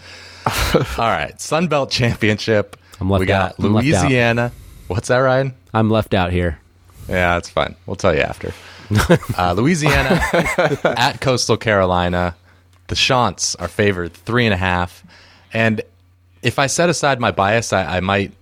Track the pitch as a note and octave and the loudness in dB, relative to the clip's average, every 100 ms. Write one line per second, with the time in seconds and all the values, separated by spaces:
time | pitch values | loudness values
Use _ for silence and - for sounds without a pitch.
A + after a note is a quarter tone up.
0 | - - - - - - - E3 C#3 - | -20 -20 -20 -8 -6 -4 0 0 0 -2
1 | A#2 F2+ C2 - - D#3 F3 D3 C3+ - | -2 -2 -4 -10 -6 -2 0 -2 -2 -2
2 | A#2+ - G#2+ G#2 - G#2+ G2+ - _ - | -2 0 0 0 0 0 0 -8 _ -6
3 | F#2+ G2 F#2+ G2 F#2 - F#2+ G#2+ B2+ G2 | 0 0 2 2 0 -2 0 2 2 4
4 | - B2+ A#2 A#2 A#2+ - - - - F#2+ | 4 2 2 0 -2 -6 -20 -18 -8 -6
5 | - B2 C3 C3 C3+ B2+ _ A2 A2 A2 | 0 2 2 2 -2 -6 _ 0 2 2
6 | G2+ G2+ F2+ F2+ F2 D2+ _ _ _ - | 0 0 0 0 -2 -4 _ _ _ -18
7 | - F#2 F2 F2 - - D2 D#2+ - G2 | -6 0 2 0 -2 -2 -4 -4 -12 -2
8 | G2 D2+ - - - - - - - G#2 | 0 2 0 -4 -12 -12 -18 -16 -2 0
9 | - E3+ - A2+ F2+ F2 C3 F3+ D3 C#3 | 4 2 0 -2 0 2 2 2 0 2
10 | C3+ D#3+ - E3+ D3+ - D#3+ C#3+ - - | 2 0 0 0 -2 0 0 0 -2 0
11 | B2+ B2 C3+ B2 - A2+ - G2+ F#2 F2+ | 0 0 -2 0 0 -2 2 2 2 2
12 | F2+ F2+ F2+ E2+ _ _ _ _ - - | 0 0 -2 -4 _ _ _ _ -10 -4
13 | - B2+ A#2 - - - F2 - G2+ F2+ | 0 2 0 -2 -6 -6 -6 0 0 0
14 | E2+ - - A#2+ A#2 F#2 F#2+ F2+ F2+ - | -4 -10 -4 0 0 0 0 0 -2 -8
15 | - - - - - A2 A2+ G#2+ - _ | -20 -20 -20 -20 -8 -2 0 0 -6 _
16 | _ _ _ _ B2+ C#3 C3+ - F3 D#3 | _ _ _ _ -4 0 0 0 0 0
17 | D3 B2+ A#2 F#2 G2 A2+ A2+ G2 D#2+ F2+ | 0 0 0 2 2 0 0 -2 -2 -2
18 | F#2 G2+ G2 - | 0 0 -2 -8